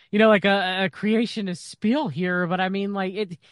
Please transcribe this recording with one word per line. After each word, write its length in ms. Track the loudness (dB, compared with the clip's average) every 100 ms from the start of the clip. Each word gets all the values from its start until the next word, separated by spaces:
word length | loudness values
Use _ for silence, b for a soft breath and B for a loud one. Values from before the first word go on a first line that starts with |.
| b
you 80 | 4
know, 100 | 6
like 160 | 6 4
a, 400 | 2 0 0 -2
a 40 |
creationist 720 | -2 -2 0 -2 -4 -6 -8
spiel 480 | -12 -4 0 0 -2
here, 400 | -2 -2 0 0
but 120 | 0
I 100 | -2
mean, 240 | -2 -4
like, 200 | -4 -6
it, 240 | -6 -8 -10 b